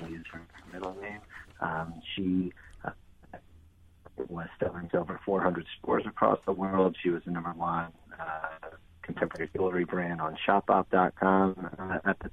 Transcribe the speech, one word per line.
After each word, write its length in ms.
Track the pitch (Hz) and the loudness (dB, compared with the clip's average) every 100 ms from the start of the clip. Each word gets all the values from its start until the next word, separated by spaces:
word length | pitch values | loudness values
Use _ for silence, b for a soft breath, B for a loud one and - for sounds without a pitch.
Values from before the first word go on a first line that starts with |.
Lee 140 | 82 82 | -10 -12
is 60 | 82 | -12
her 100 | 82 82 - 90 | -16 -18 -20 -16
middle 240 | 90 95 95 | -8 -8 -8
name. 180 | 101 107 - B B - | -10 -12 -14 B B -6
Um, 340 | 87 82 82 82 - - | -4 -4 -6 -10 -10 -4
she 380 | 92 92 90 - B B - - - - - - - - - _ - _ - - - | 0 2 0 -6 B B -12 -12 -20 -20 -20 -20 -20 -20 -20 _ -20 _ -16 -10 -8
was 180 | - 170 - | -6 -8 -4
selling 300 | - 180 170 | -4 -4 -2
to 100 | 180 | -2
over 200 | 82 - - | -2 -6 0
four 160 | - | 2
hundred 240 | 90 90 - - | 2 0 -6 -8
stores 240 | - - 107 | 0 0 0
across 340 | - 107 101 - | 2 4 4 0
the 60 | |
world. 420 | 92 95 95 92 82 | -2 2 4 4 4
She 80 | 90 | 0
was 140 | 82 90 | 0 -2
the 60 | |
number 200 | 87 85 | -4 -4
one, 360 | - - 82 - - - - | -4 -2 -2 -4 -10 -18 -12
uh, 500 | 160 - 78 - - - - - | -8 -6 -8 -10 -14 -16 -20 -16
contemporary 480 | - - 85 - 80 - | -8 -2 -2 -2 -4 0
jewelry 300 | 92 90 87 | 2 2 0
brand 360 | 90 87 82 | 0 -2 -2
on 160 | 80 80 - | -4 -2 4
shop 240 | 101 - | 4 6
op 200 | - - | 4 4
dot 240 | 95 90 - | 4 4 4
com, 540 | 95 95 95 92 87 - | 6 6 6 2 -8 -8
uh, 200 | 95 85 95 | -4 -2 0
at 140 | - | -2
the 100 | - | -4